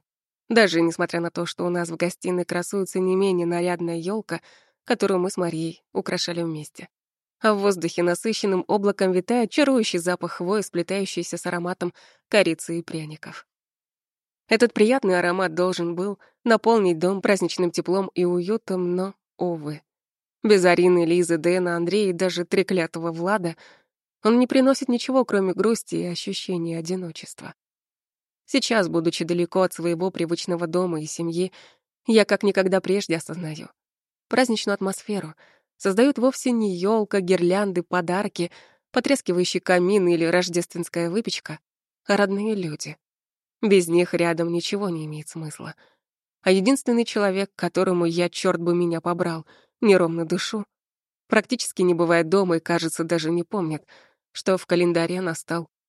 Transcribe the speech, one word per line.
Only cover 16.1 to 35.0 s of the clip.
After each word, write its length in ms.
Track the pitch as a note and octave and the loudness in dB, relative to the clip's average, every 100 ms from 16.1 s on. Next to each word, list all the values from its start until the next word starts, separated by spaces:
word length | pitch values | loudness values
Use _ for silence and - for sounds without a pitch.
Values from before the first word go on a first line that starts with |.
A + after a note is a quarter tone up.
| G3 _ _ A#3+ | -8 _ _ 2
наполнить 540 | A3 A3 A3+ F#3+ D#3+ | 2 4 4 4 2
дом 220 | F3+ G3 | 0 0
праздничным 480 | A3 G3 E3+ - F3+ | 0 0 0 -2 -2
теплом 400 | F3 E3+ F#3 F#3+ - | -2 -2 -2 -2 -2
и 80 | |
уютом, 720 | F3+ F3 F3 A3 - F#3 F3+ F3+ | 0 0 -2 -4 -4 -4 -2 -2
но, 180 | F#3+ G3 _ - | -4 -8 _ -6
увы. 440 | F3+ E3+ D3 D3+ _ _ _ _ _ _ | -6 -4 -8 -12 _ _ _ _ _ _
Без 220 | G#3+ G#3 | 4 6
Арины, 420 | F3+ F3 F3+ F3+ E3 | 6 6 6 6 4
Лизы, 320 | F3 E3+ E3+ | 2 2 2
Дэна, 380 | E3 F3+ F3+ E3+ | 2 2 0 0
Андрея 360 | E3+ G3 G3+ | 0 2 0
и 20 | |
даже 320 | F3 F#3 E3+ F3 | 0 -2 -2 -2
треклятого 680 | G3 F#3 F#3 E3 E3+ E3 | 0 0 0 -2 -4 -6
Влада — 460 | E3 F3 G#3+ E3+ D#3+ - _ _ _ _ _ | -4 -2 -2 -2 -8 -18 _ _ _ _ _
он 160 | G#3 A#3 | 2 4
не 80 | B3 | 4
приносит 400 | C4+ C4 C4+ C4 | 4 4 2 0
ничего, 380 | A#3+ - C4 A#3 | -2 0 0 2
кроме 280 | G3+ F#3+ | 2 0
грусти 420 | F3 F#3 - - E3 | 2 2 0 -2 -6
и 100 | F3 | -4
ощущения 720 | E3+ - G3 - F3+ E3 E3 | -6 -6 -8 -6 -4 -4 -6
одиночества. 760 | E3 F#3 F3 D#3 - - - - _ _ _ _ _ _ _ _ - | -6 -6 -6 -12 -16 -18 -18 -20 _ _ _ _ _ _ _ _ -2
Сейчас, 420 | C4+ - A3+ F3 | -2 0 0 2
будучи 380 | E3 E3 - E3 | 0 -2 -2 -2
далеко 380 | F3 F3 F#3+ | -2 0 0
от 100 | F#3 | 0
своего 380 | - E3+ E3 F#3 | 0 -4 -2 -4
привычного 540 | - E3 E3+ - E3+ E3+ | -4 -4 -4 -4 -4 -2
дома 360 | E3+ F#3 D#3+ | -2 -2 -4
и 40 | D3+ | -6
семьи, 440 | - E3+ E3 F#3 - - _ _ _ - | -6 -6 -4 -4 -6 -20 _ _ _ 2
я 160 | A3 | 4
как 200 | G3+ G3+ | 4 2
никогда 360 | G3+ F#3+ F#3+ F#3+ | 2 2 2 2
прежде 380 | F3+ G3 - D#3+ | 0 -2 -2 -4
осознаю. 500 | - D#3+ D#3+ D#3 E3 _ _ _ _ _ - | -6 -10 -8 -10 -14 _ _ _ _ _ -4
Праздничную 460 | - B3+ A3 - G3+ | 0 2 0 -2 -2
атмосферу 580 | F#3+ G3 | -2 -6